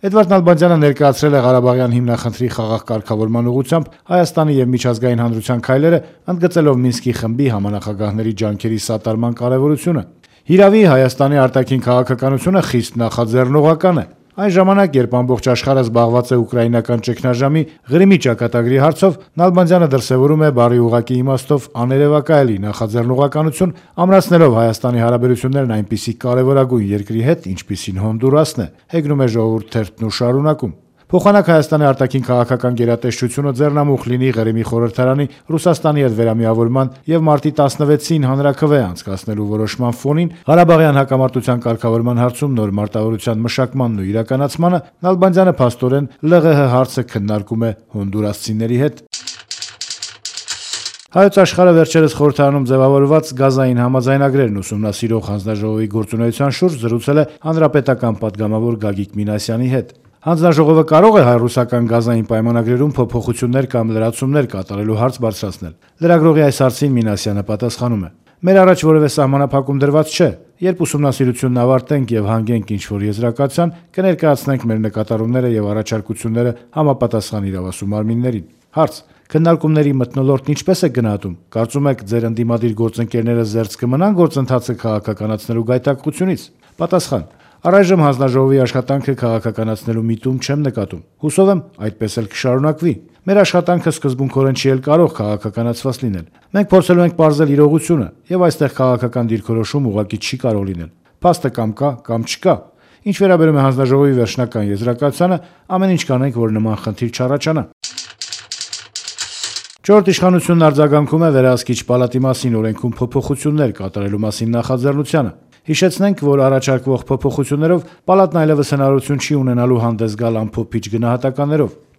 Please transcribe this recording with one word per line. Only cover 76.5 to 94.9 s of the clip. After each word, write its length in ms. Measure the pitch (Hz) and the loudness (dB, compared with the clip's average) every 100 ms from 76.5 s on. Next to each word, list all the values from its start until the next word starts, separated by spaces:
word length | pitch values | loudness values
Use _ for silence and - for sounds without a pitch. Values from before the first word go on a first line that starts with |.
| 120 - | -4 -10
համապատասխան 720 | - 151 127 120 110 98 107 98 | -2 0 0 0 -2 -4 -6 -6
իրավասու 440 | 95 92 90 101 | -6 -8 -8 -6
մարմիններին»։ 520 | 104 107 113 127 113 82 _ _ - | -4 -4 -2 -2 -4 -10 _ _ -2
Հարց. 180 | 147 - _ _ _ | -2 -4 _ _ _
«Քննարկումների 640 | 156 165 165 160 156 143 139 | 0 2 2 2 0 2 0
մթնոլորտն 500 | 120 135 131 135 135 147 | -2 -2 0 0 -2 -4
ինչպես 220 | - 185 170 | -2 0 0
է 20 | 123 | 0
գնահատում։ 420 | 113 104 101 87 _ | -2 -2 -6 -12 _
Կարծում 320 | 113 113 143 143 | -4 -4 -2 -2
եք, 120 | 131 98 | -2 -4
ձեր 200 | 117 113 | -4 -2
ընդդիմադիր 400 | 113 117 117 117 107 | -2 -2 0 -2 -2
գործընկերները 640 | 113 - 117 120 117 117 113 | -4 -2 -4 -2 -2 -2 -2
զերծ 260 | 107 110 - | -2 -4 -4
կմնան 340 | 123 131 190 196 | -4 0 0 2
գործընթացը 540 | 170 143 131 127 120 120 | 2 0 -2 -2 -2 -6
քաղաքականացնելու 840 | 117 107 104 104 107 107 - 117 113 | -4 -4 -4 -6 -4 -6 -4 -6 -2
գայթակղությունից»։ 720 | 127 135 135 - 139 185 165 - _ _ _ | -2 -2 -4 -4 -4 -4 -4 -8 _ _ _
Պատասխան. 500 | 165 185 165 123 78 _ _ _ 165 | -2 -2 -2 -6 -6 _ _ _ 2
«Առայժմ 360 | 190 185 185 151 | 4 4 4 2
հանձնաժողովի 520 | 131 135 127 135 135 | 2 0 2 2 2
աշխատանքը 500 | 123 131 123 139 131 131 | 2 -2 -4 -4 -4 -4
քաղաքականացնելու 840 | 120 113 113 107 113 107 - 113 113 | -2 -2 -4 -4 -4 -4 -4 -4 -2
միտում 300 | 113 131 131 | -4 -4 -4
չեմ 220 | - 143 143 | -4 -2 -2
նկատում։ 340 | 117 98 85 - _ | -4 -6 -8 -18 _
Հուսով 240 | 151 - 190 | -6 2 2
եմ, 100 | 196 - _ 107 | 2 -2 _ -10
այդպես 260 | 98 110 - | -6 -6 -6
էլ 60 | 110 | -8
կշարունակվի։ 640 | - - 127 147 156 170 113 - _ - | -4 -2 0 0 -2 -2 -4 -8 _ 0
Մեր 120 | 202 | 2
աշխատանքը 480 | 190 180 175 175 170 151 | 2 2 0 0 0 -2
սկզբունքորեն 640 | 143 127 135 135 135 131 | -4 -4 -2 0 0 0
չի 80 | 135 | 0
էլ 100 | 135 | 0
կարող 240 | 135 | 2